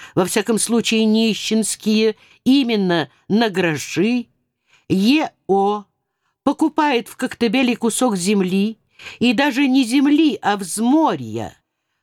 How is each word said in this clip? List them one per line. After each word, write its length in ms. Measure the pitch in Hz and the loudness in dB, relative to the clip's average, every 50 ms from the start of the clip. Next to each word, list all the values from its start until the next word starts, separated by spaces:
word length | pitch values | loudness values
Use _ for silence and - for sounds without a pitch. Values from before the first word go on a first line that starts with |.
| - - - | -20 -6 -2
во 120 | 165 185 | -2 -2
всяком 320 | 185 - 220 196 - 226 196 | 0 0 -2 0 0 -2 -2
случае 480 | - - 226 233 208 - 226 220 226 | 0 0 0 0 0 0 0 2 2
нищенские, 1080 | 214 214 226 226 226 190 - - - 220 220 208 - - - - 214 214 214 220 220 214 _ _ _ _ _ - | 2 2 2 2 0 -2 -4 -4 -2 -2 -2 -2 -4 -6 -4 -2 0 2 2 2 0 -2 _ _ _ _ _ 0
именно 680 | 247 262 285 269 240 233 208 190 180 175 165 139 - _ _ _ - | 2 2 2 2 0 0 0 0 0 0 0 -2 -4 _ _ _ -2
на 200 | 185 220 233 220 | 0 0 0 0
гроши, 760 | 170 185 180 165 156 135 - - - 156 185 226 247 247 226 - _ _ _ _ _ _ _ _ _ _ _ - | 0 -2 -2 -2 -2 -4 -6 -6 -2 -2 0 0 0 -2 -4 -8 _ _ _ _ _ _ _ _ _ _ _ -4
Е 420 | - 190 196 226 277 320 285 - - _ _ - | -2 0 2 2 2 2 0 -4 -8 _ _ -2
О 360 | 190 196 196 202 208 208 202 _ _ _ _ _ _ _ _ _ _ _ | 0 0 0 0 -2 -4 -8 _ _ _ _ _ _ _ _ _ _ _
покупает 680 | - 277 294 - 320 302 - - 302 294 269 240 - - | -4 -4 -2 0 -2 -2 0 0 0 0 0 -2 -4 -6
в 80 | - | -10
Коктебеле 600 | - 262 226 - - 233 233 190 262 269 240 240 | -8 -8 -8 -4 -2 -2 0 2 2 0 0 0
кусок 400 | - - 233 214 - 254 254 208 | 0 -2 -2 0 0 0 0 0
земли, 600 | 185 170 196 214 196 185 180 185 190 202 220 220 - _ _ _ - - - - - | -2 0 0 0 0 0 0 0 0 -2 -2 -4 -10 _ _ _ -20 -20 -18 -6 -2
и 120 | 226 247 | 0 0
даже 360 | 240 202 277 294 226 254 285 262 | 2 2 0 0 0 0 2 2
не 160 | 254 277 262 | 2 2 2
земли, 540 | 214 247 285 262 285 294 294 330 294 214 - | 2 2 2 4 4 4 4 4 2 0 0
а 160 | - 190 208 196 | -2 -2 -2 -2
взморья. 960 | 196 160 - 208 226 240 277 320 311 269 190 139 123 110 107 117 107 85 - _ _ _ _ _ _ _ _ _ | -4 -8 -6 -2 0 2 2 2 2 0 -2 -4 -6 -8 -8 -8 -8 -10 -12 _ _ _ _ _ _ _ _ _